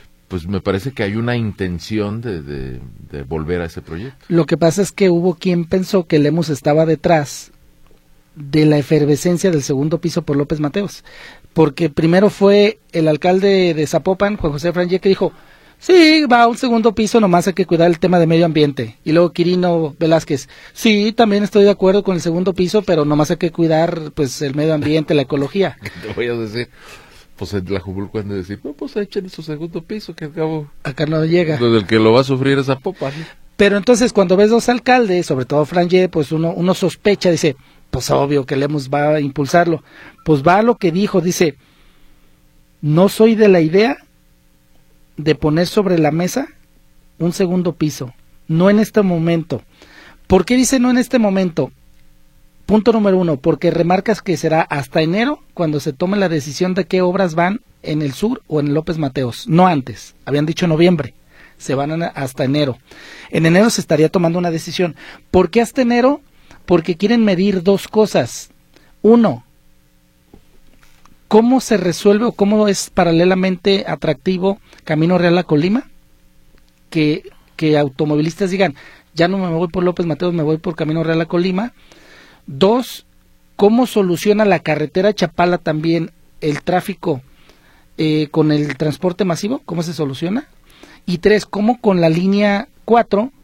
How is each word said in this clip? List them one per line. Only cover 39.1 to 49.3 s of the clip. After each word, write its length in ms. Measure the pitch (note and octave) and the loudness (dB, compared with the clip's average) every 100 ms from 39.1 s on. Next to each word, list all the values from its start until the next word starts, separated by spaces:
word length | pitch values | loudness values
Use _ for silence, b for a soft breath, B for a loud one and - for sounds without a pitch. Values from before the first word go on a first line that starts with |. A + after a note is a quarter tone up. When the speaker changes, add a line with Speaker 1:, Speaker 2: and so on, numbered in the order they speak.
Speaker 2:
a 60 | D3+ | 0
impulsarlo". 640 | C#3+ C#3+ C#3 E3+ E3+ D#3 B B B B | -2 -4 0 2 2 -2 B B B B
Pues 180 | - D3 | 0 2
va 140 | D3+ F#3 | 4 2
a 40 | |
lo 140 | A#3 A#3 | 2 0
que 140 | F#3 | 0
dijo, 280 | E3 G#3 F#3+ | 0 0 0
dice, 360 | E3+ - - - b b b b b b b _ _ _ _ _ | 0 0 -2 -2 b b b b b b b _ _ _ _ _
"No 260 | D3 D#3 G3 | 0 2 2
soy 260 | - A3 | 4 4
de 140 | A3 G#3+ | 6 6
la 120 | F#3 | 6
idea 360 | D#3 F#3 A#3 C#4+ _ _ _ _ _ _ _ _ _ _ _ - | 4 2 0 -2 _ _ _ _ _ _ _ _ _ _ _ -6
de 180 | D3+ | -2
poner 320 | C#3+ D#3 D#3 F3 | 0 0 0 0
sobre 320 | - F#3+ E3+ | 0 0 2
la 120 | D3+ | 2
mesa 360 | D#3 F3+ B3+ D#4 - _ _ _ _ _ - | 0 -2 -4 -8 -12 _ _ _ _ _ -6
un 140 | E3 | -4
segundo 400 | E3+ F#3 F3+ F3 | -2 0 0 -2
piso, 380 | - D3+ - B2 - _ - - | -2 -4 -4 -12 -16 _ -14 -4
no 220 | D#3+ F#3+ | 2 4
en 80 | G#3 | 4
este 240 | G#3 A3 | 2 0
momento". 600 | G3 E3+ E3 | 0 0 0